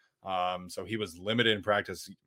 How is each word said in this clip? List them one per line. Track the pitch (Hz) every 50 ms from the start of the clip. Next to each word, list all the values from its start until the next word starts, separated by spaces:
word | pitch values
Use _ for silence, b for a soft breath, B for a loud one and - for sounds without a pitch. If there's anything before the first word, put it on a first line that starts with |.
| _ _ _ _ -
Um, | 95 92 90 90 90 90 90 90 87
so | - 98 92
he | 95 113
was | 107 104 87 80 87
limited | 92 104 117 120 113 113 107
in | 101
practice | 85 107 101 104 98 - 90 - - - 95 _ _